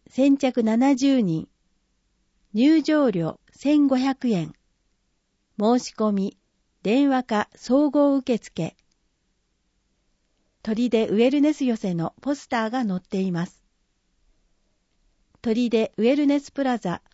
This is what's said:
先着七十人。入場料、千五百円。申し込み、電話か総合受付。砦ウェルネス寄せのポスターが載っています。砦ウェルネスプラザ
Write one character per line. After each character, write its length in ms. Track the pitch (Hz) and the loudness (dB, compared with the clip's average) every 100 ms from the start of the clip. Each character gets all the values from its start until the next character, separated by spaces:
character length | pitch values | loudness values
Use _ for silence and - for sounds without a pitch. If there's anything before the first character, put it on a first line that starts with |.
| _ | _
先 280 | - 285 277 | 0 2 2
着 240 | 262 240 | 0 0
七 340 | 220 226 269 254 | 0 2 2 2
十 260 | 277 262 | 2 2
人。 260 | 190 160 - _ _ _ _ _ _ _ _ _ _ | 0 -2 -6 _ _ _ _ _ _ _ _ _ _
入 280 | 208 277 320 | 0 4 4
場 300 | 277 302 262 | 2 2 2
料、 280 | 185 160 - _ | 0 -4 -8 _
千 340 | - 269 302 277 | -6 0 2 2
五 100 | 262 | 2
百 300 | 269 262 247 | 0 -2 -2
円。 260 | 185 156 - _ _ _ _ _ _ _ _ _ - | -2 -4 -12 _ _ _ _ _ _ _ _ _ -2
申 220 | 208 247 | 0 0
し 140 | - - | -2 -4
込 160 | 214 | -2
み、 260 | 202 190 - _ _ _ _ | -2 -4 -8 _ _ _ _
電 240 | 185 254 285 | -2 2 2
話 140 | 262 | 0
か 260 | 247 214 - - | -2 -4 -4 -8
総 360 | - 262 294 | -2 0 2
合 260 | 294 285 277 | 2 2 2
受 200 | 262 226 | -2 -4
付。 380 | - - 160 - _ _ _ _ _ _ _ _ _ _ _ _ _ _ _ _ _ _ | -6 -8 -8 -10 _ _ _ _ _ _ _ _ _ _ _ _ _ _ _ _ _ _
砦 420 | 220 220 247 220 220 | -6 -4 0 0 0
ウ 100 | 202 | 0
ェ 160 | 247 | 2
ル 80 | 285 | 2
ネ 140 | 294 | 2
ス 100 | 302 | 0
寄 140 | 254 226 | -2 -2
せ 160 | 196 | -4
の 200 | 170 160 - | -4 -6 -8
ポ 160 | 269 285 | -8 -8
ス 140 | - | -6
タ 160 | 240 220 | -6 -4
ー 40 | |
が 120 | 254 | -4
載 140 | 220 180 | -4 -6
っ 20 | |
て 220 | - 190 | -6 -4
い 100 | 190 | -4
ま 140 | 170 175 | -4 -6
す。 180 | _ _ _ _ _ _ _ _ _ _ _ _ _ _ _ _ _ _ _ | _ _ _ _ _ _ _ _ _ _ _ _ _ _ _ _ _ _ _
砦 520 | 240 220 240 220 220 - | -4 -2 0 0 -2 0
ウ 60 | |
ェ 140 | 226 285 | 0 2
ル 120 | 285 | 0
ネ 140 | 285 | 0
ス 100 | - | -4
プ 140 | - 262 | -6 -4
ラ 120 | 240 | -4
ザ 240 | 175 - - | -4 -8 -10